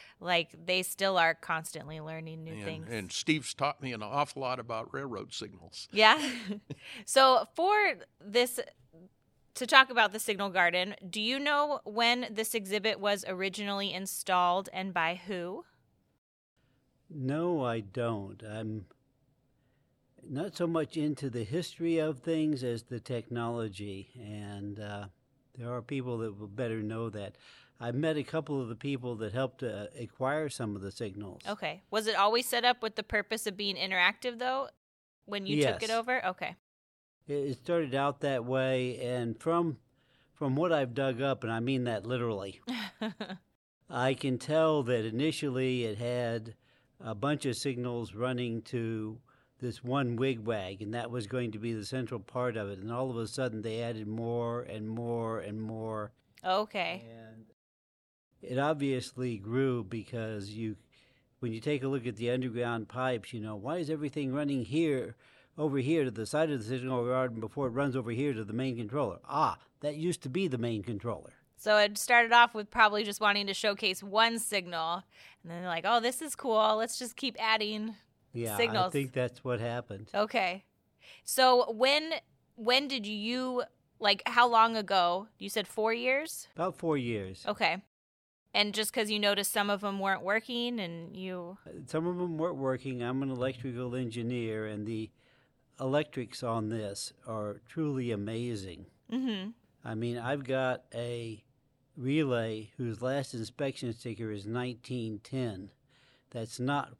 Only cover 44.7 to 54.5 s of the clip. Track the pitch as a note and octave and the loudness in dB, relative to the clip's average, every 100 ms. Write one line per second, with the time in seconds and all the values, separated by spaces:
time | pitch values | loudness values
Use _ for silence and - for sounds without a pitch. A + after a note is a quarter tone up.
44.7 | D3+ B2 B2 A2 A2 D#3 D#3 D3 B2+ C3 | 4 4 2 0 0 0 0 -2 0 2
45.7 | B2+ A#2 G#2 A#2+ B2 A#2+ A#2 A2+ - _ | 2 0 -2 -2 0 0 -2 -6 -16 _
46.7 | _ _ _ - G#2+ C#3 D3 C#3 A#2 C#3+ | _ _ _ -8 -2 0 0 0 -2 -2
47.7 | B2 B2 A#2+ A2+ G2+ B2 B2+ B2 A#2 A2 | -2 -2 -4 -6 -2 -2 0 -2 -4 -4
48.7 | B2+ A2+ A2+ A2 A2 - _ _ _ B2+ | -4 -2 -4 -6 -8 -16 _ _ _ -8
49.7 | A2 B2+ C#3 C3 A#2 C3 A#2+ G#2+ A2 F#2 | -6 -2 0 0 0 0 0 -2 -2 -2
50.7 | G2 G#2 A#2 A#2 B2 G2+ B2+ B2 G#2+ A#2 | -6 -6 -6 -4 -6 -4 -4 -4 -4 -4
51.7 | A2+ G2+ C3 A#2 A#2+ G2+ B2 B2 A2 G2+ | -4 -4 -4 -4 -6 -8 -2 -2 -2 -4
52.7 | G2 G#2 A#2+ C3 A#2 A2+ - B2+ A2 A2 | -6 -6 -4 -2 -2 -4 -2 -2 -2 -4
53.7 | A2+ A#2 A2+ G#2+ A2 A#2 A#2+ A#2 | -4 -4 -4 -6 -4 -2 -2 -2